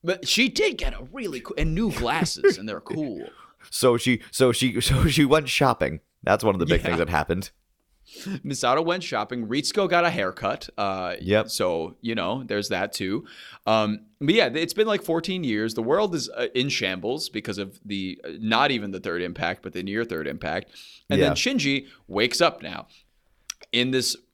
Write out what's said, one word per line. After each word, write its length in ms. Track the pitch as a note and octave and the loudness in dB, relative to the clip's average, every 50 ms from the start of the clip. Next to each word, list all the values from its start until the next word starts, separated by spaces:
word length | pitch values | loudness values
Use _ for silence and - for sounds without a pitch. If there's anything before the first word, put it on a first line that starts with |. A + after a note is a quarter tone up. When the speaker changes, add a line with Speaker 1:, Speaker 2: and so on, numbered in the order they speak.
| - | -2
Speaker 1:
But 240 | E3 F#3+ F#3 F3 | -2 -4 -2 -2
she 200 | - - - B3+ | 0 2 2 2
did 300 | C4+ - - A4 G#4 C4+ | 2 2 0 0 0 0
get 160 | - - - G#2 | 0 -2 -4 -4
a 100 | G2+ A#2+ C3 | -4 -12 -12
really 300 | F3+ C#4 A#3 F#3+ C#3+ B2+ | -10 -8 -8 -6 -8 -8
cool, 140 | - - - | -10 -8 -4
and 160 | D3 D#3 D#3+ D#3 | -2 0 0 2
new 160 | F3 A3+ G#3 | 2 0 0
glasses, 640 | C#3+ - B2 A#2 C#3 E3 F3+ - - - - G3 - - | 0 0 -2 0 0 0 0 -2 -2 4 4 4 4 4
and 100 | G2+ G#2+ | -4 -8
they're 100 | G2+ E2 | -8 -8
cool. 440 | - - - D#3 D3+ C3 G2+ D2+ A#1 | -8 -6 -4 -4 -4 -4 -6 -8 -10
Speaker 2:
<laughs> 140 | - - - - - _ _ - - | -14 -16 -20 -20 -20 _ _ -20 -10
So 260 | - - - B2+ A#2+ | -4 4 4 6 6
she, 260 | A#2 - B2+ B2 A2 - - | 6 4 2 2 2 0 -8
so 200 | - - C3 B2+ | 2 4 6 6
she, 300 | A2+ - C3 B2+ - A2 | 6 4 2 0 0 0
<laughs> 0 | |
so 240 | - - C#3 B2 - | 2 2 4 4 4
she 160 | D#3+ C3 D3+ D3 | 4 6 4 6
went 240 | C3 D3 D#3+ D3 | 6 6 4 4
shopping. 520 | B2+ - - D3 C3 A#2 - - C2+ D2+ D#2+ _ _ _ _ - | 0 0 4 4 4 4 4 0 -2 -2 -6 _ _ _ _ 2
That's 200 | - G2 A2 - | 2 2 4 4
one 120 | A2 G2 | 2 2
of 40 | F#2 | 2
the 60 | E2+ | 2
big 160 | D2+ E2+ - | 2 2 2
Speaker 1:
Yeah. 60 | - | 2
Speaker 2:
things 100 | - E2 | 0 0
that 120 | E2 E2+ D#2+ | 0 0 2
happened. 420 | E2 D#2 D#2 - F2 F#2 F#2+ - _ _ _ _ _ _ _ _ _ _ _ - - - - G3 G3 - - | 2 0 0 0 -2 -4 -4 -10 _ _ _ _ _ _ _ _ _ _ _ -20 -20 -14 -10 -8 -8 -8 -6
Speaker 1:
Misato 400 | C#3 C#3 B2+ - A#2+ B2+ D3+ E3 | -8 -6 -2 0 2 2 2 2
went 200 | E3+ F3 F#3+ E3+ | 0 -2 -4 -4
shopping. 440 | - C#3 A2 G#2 - B2+ B2 A2+ | -4 -4 -4 -4 -4 -6 -6 -4
Ritsuko 400 | G#2 A#2+ C#3+ C#3+ - - G#3+ G3 F3 | -2 -2 -2 -2 0 0 0 0 2
got 140 | F3+ F3 E3+ | 4 4 2
a 60 | E3+ | 2
haircut. 580 | E3+ F3 G2+ F#2 F2+ - - G2 B2+ - - - _ | 0 0 -2 -4 -4 -2 -4 -4 -4 -4 -8 -14 _
Uh, 380 | - G#2 G2 F#2+ F#2+ F#2 F2 F2+ - | -4 -2 -2 -2 -2 -4 -6 -6 -6
Speaker 2:
Yep. 280 | - F#2 G2+ G#2+ G#2+ A2+ | 0 2 2 2 2 0
Speaker 1:
so, 460 | - - G2+ F2+ E2+ E2 D#2+ E2+ - _ | -2 0 0 0 0 0 -4 -6 -10 _
you 140 | - A2+ A2+ | -6 -4 -2
know, 280 | G#2 E2+ F2+ A2+ C3+ C3 | -2 -2 -2 -2 -4 -4
there's 240 | G#2+ G#2 G#2 G2+ - | -4 -4 -2 -2 -2
that 220 | G2+ F2+ G2 G#2 - | -2 -2 -2 -4 -4
too. 320 | - G2+ F#2 G2+ A2 E2+ - - - - - - - _ | -4 -4 -2 -2 -4 -6 -8 -20 -20 -20 -20 -20 -8 _
Um, 360 | G#2+ A2 A2 G#2+ G#2+ G#2+ G#2+ - _ _ _ | 2 2 2 2 0 -2 -4 -8 _ _ _
but 140 | C#3+ C#3+ F#3 | 0 2 4
yeah, 120 | A3+ F#3+ B2 A#2 | 4 4 2 2
it's 200 | D#3 E3 E3+ - | -2 -4 -2 0
been, 140 | - G#3+ | 0 2
like, 140 | A3 G#3 G3+ G3+ | 2 2 -2 0
fourteen 400 | - D#3+ E3 D#3+ - F#3 F3+ E3+ | -2 -2 -2 0 -2 -4 -4 -2
years. 320 | B2+ G#2+ G#2 A2 A2+ A2 | -2 0 0 0 -2 -2
The 80 | A#2+ A2 | -2 0
world 300 | A#2 D3 F#3+ G#3+ G3+ E3+ | 2 2 2 2 0 -2
is, 140 | D3+ A#2 - | -4 -6 -6
uh, 180 | - A2+ B2 - - | -6 -6 -6 -2 -2
in 160 | B2+ B2+ C#3 | -2 -2 0
shambles 600 | - - A2 F#2+ F#2 F2+ F#2 G#2+ B2+ - - - | -2 -2 -2 -2 -4 -2 -4 -4 -4 -4 -6 -8
because 280 | - A2 - - G2+ | -8 -8 -6 -6 -6
of 220 | F#2+ G2+ F#2+ F#2 - _ | -6 -8 -10 -10 -18 _
the, 340 | G#2 G#2 G2 F#2+ F#2 F2 - - | -8 -6 -4 -4 -6 -8 -10 -12
uh, 60 | - D#2 - | -14 -12 -6
not 320 | A2 G#2+ A2+ A#2 C#3 D3 | -2 0 2 2 2 2
even 200 | C3+ A2+ G2+ G2+ | 0 -2 -4 -6
the 80 | F#2+ F#2 | -8 -6
third 220 | F#2 G2+ E2+ F2 | -6 -4 -4 -2
impact, 400 | F2+ F2 F2 E2 E2+ E2+ F#2 - - | -4 -4 -4 -4 -4 -4 -4 -6 -10
but 100 | F#2 - | -10 -10
the 100 | F2+ F2+ | -8 -8
near 200 | G2 G2+ A2 A#2 | -4 -4 -4 -4
third 240 | A2+ F#2 D#2+ D#2 | -4 -6 -6 -4
impact. 440 | C#2+ - - - D2 D#2+ F#2 - _ - - - - - - _ _ | -6 -6 -6 -6 -4 -4 -4 -6 _ -20 -20 -20 -20 -20 -20 _ _
And 100 | - F#3+ | 2 2
Speaker 2:
Yeah. 80 | - | 4
Speaker 1:
then 80 | - D3+ | 2 2
Shinji 520 | - - B3 C#4 B3+ C#3+ C#3 C#3 C3+ C3+ - - _ _ | 2 0 0 0 2 0 0 0 0 -4 -8 -20 _ _
wakes 340 | - F#2 G2+ A2+ B2+ - - | -6 0 2 2 2 2 2
up 200 | F3 D#3 - - | 2 2 2 -2
now 260 | - - F2 - - _ _ _ _ _ _ _ _ _ _ _ _ _ - _ - _ | -12 -12 -12 -12 -14 _ _ _ _ _ _ _ _ _ _ _ _ _ -18 _ -12 _
in 200 | - A#2+ B2 B2+ | 0 0 0 2
this 240 | C3 C3 A#2 - - - _ _ | 2 0 0 0 -4 -6 _ _